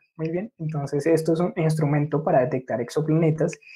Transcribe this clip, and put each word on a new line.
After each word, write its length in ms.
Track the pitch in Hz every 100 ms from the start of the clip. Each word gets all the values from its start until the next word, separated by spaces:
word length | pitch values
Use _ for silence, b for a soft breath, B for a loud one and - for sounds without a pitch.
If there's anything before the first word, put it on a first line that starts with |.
| _ -
Muy 140 | 160
bien, 200 | 175 226 -
entonces 480 | 156 151 139 143 165
esto 280 | 156 165
es 60 | 165
un 120 | 185 190
instrumento 680 | 160 156 147 147 147 151
para 160 | 180 147
detectar 400 | 127 135 131 120
exoplanetas 720 | 117 151 156 160 160 156 160 - B